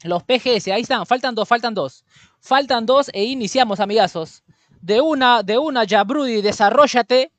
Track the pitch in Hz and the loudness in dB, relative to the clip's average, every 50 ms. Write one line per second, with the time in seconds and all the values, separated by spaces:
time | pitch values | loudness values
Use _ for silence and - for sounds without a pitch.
0 | - 165 175 175 - - 262 233 - 254 233 196 - 190 190 220 233 - 262 226 | -8 -6 -6 -6 -2 -2 -2 -2 0 0 -2 -2 -2 -2 -4 -4 -2 -2 -4 -4
1 | 170 - 247 254 - 262 233 214 202 - 240 233 226 233 214 190 139 131 - - | 0 -2 -2 -2 -2 -4 -4 -4 -2 0 0 -2 -2 -4 -4 -4 -6 -6 -8 -16
2 | _ _ _ _ - _ _ _ _ - 262 277 285 240 262 233 220 220 262 277 | _ _ _ _ -20 _ _ _ _ 0 0 0 2 0 -2 -2 0 2 2 2
3 | 277 - - 196 208 240 269 262 220 - - 262 247 214 196 196 208 202 208 220 | 2 0 -4 -4 -4 -4 -4 -6 -6 -4 0 0 0 0 0 -4 -4 0 2 2
4 | 196 175 - 175 160 - - _ _ _ _ _ _ _ _ _ - 170 214 233 | 2 0 0 -8 -10 -10 -14 _ _ _ _ _ _ _ _ _ -6 -2 0 2
5 | 302 320 302 262 262 247 240 233 220 185 214 247 311 320 269 247 220 175 208 202 | 2 2 0 2 2 2 2 2 2 0 -2 -2 0 -2 -2 -2 -2 2 2 0
6 | 208 196 277 302 277 247 226 208 196 208 202 - 208 202 - 196 196 - - 247 | 2 0 -2 -4 -2 -2 -2 -2 -2 -2 0 2 2 2 6 4 4 4 4 0
7 | 233 - 247 254 269 320 _ | 0 2 0 0 0 -2 _